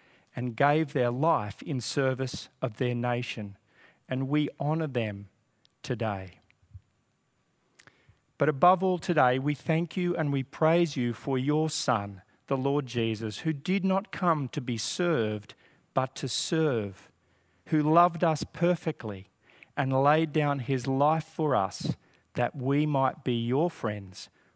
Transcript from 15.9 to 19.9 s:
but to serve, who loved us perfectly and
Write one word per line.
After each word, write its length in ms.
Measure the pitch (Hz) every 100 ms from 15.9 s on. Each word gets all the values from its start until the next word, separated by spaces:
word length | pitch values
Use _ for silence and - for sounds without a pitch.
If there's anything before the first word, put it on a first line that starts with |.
but 200 | 135 131 -
to 120 | 135
serve, 800 | - - 160 156 117 101 95 - _ _ _ _ _ -
who 140 | 156
loved 400 | 151 165 175 165
us 220 | 170 151
perfectly 840 | - - 175 170 165 - 110 95 98 _ _ - -
and 280 | - 131